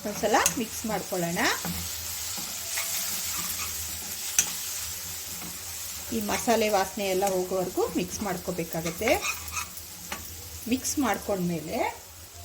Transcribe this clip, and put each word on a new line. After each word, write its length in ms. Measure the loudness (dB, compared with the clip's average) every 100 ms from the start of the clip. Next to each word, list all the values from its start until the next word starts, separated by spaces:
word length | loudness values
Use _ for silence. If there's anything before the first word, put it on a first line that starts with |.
| -4
ಒಂದ್ಸಲ 300 | 0 6 6 6 4
ಮಿಕ್ಸ್ 280 | -2 -2 0
ಮಾಡ್ಕೊಳ್ಳೋಣ. 540 | -2 0 0 2 4 4 2 0 -2 -4 -4 -6 -6 -4 -4 -4 -6 -4 -2 0 0 0 -2 -2 -2 -2 -2 -2 -4 -4 -6 -6 -4 2 4 4 -2 -4 -4 -4 -4 -6 -6 -6 -6 -6 -6 -8 -6 -6 -6 -2
ಈ 60 | -2 0
ಮಸಾಲೆ 380 | 0 4 4 6
ವಾಸನೆ 360 | 4 4 0 2
ಎಲ್ಲ 200 | 4 4
ಹೋಗೋವರೆಗೂ 480 | 4 2 2 2 2 2 2
ಮಿಕ್ಸ್ 240 | 0 -2
ಮಾಡ್ಕೋಬೇಕಾಗತ್ತೆ. 880 | -2 -2 -2 -2 -2 -2 -2 0 4 4 2 -4 -4 -6 -6 -8 -10 -12 -8 -8 -8 -10 -10 -8 0
ಮಿಕ್ಸ್ 280 | 0 2 2
ಮಾಡ್ಕೊಂಡ್ಮೇಲೆ 800 | 2 2 0 2 2 0 0 0 0 -2 -12 -16 -16 -16